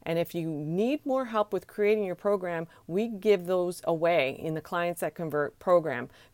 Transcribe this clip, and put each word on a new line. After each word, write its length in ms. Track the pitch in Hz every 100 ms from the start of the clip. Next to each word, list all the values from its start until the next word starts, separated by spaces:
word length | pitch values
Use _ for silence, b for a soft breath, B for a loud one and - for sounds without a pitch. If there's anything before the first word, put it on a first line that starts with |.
And 160 | - 165
if 160 | 170
you 160 | 175 160
need 560 | 151 151 175 226 302 294
more 180 | 262
help 260 | 254 220 208
with 160 | 190 -
creating 380 | - 208 214
your 100 | 196
program, 520 | 175 202 202 180 165 165 B B
we 220 | 175 233
give 380 | 208 214 202 175
those 340 | 185 180 175
away 540 | - 165 165 170 131 -
in 140 | 160
the 80 | 160
Clients 400 | 156 175 175 175
That 140 | 165
Convert 440 | - 165 147 147 -
program. 520 | - 175 160 123 123 b b